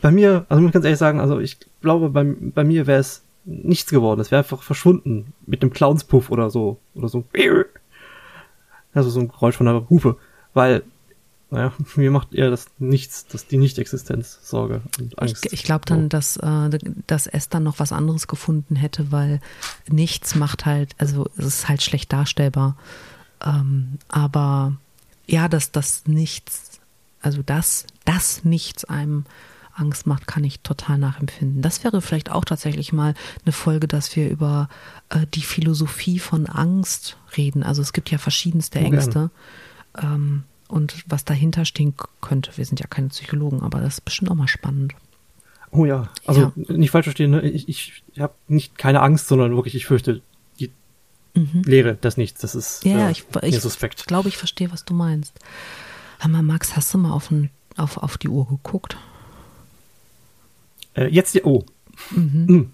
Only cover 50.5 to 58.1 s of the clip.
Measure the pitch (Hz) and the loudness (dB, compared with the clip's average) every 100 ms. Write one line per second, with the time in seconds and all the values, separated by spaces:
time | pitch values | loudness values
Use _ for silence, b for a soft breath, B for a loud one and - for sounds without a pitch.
50.5 | _ 123 _ _ _ _ _ _ - 147 | _ -12 _ _ _ _ _ _ 0 0
51.5 | 170 180 131 117 110 120 110 110 - 117 | 0 4 6 6 2 -2 -2 -4 -6 -10
52.5 | 123 - - 185 202 208 160 - - 143 | -8 -8 -2 0 2 2 -2 -6 -4 0
53.5 | 127 113 - 117 - - 175 196 - 180 | 0 -2 -6 -8 -8 -4 -2 -2 -4 -10
54.5 | - 180 170 - 175 170 156 147 - B | -6 -6 -6 -4 -2 0 -2 -6 -14 B
55.5 | B B B B B B B 156 160 156 | B B B B B B B 0 2 2
56.5 | 160 - - 143 190 170 151 - 151 147 | 0 -2 -2 0 0 2 0 0 0 0
57.5 | _ _ - 151 - 143 | _ _ -6 -6 -4 -8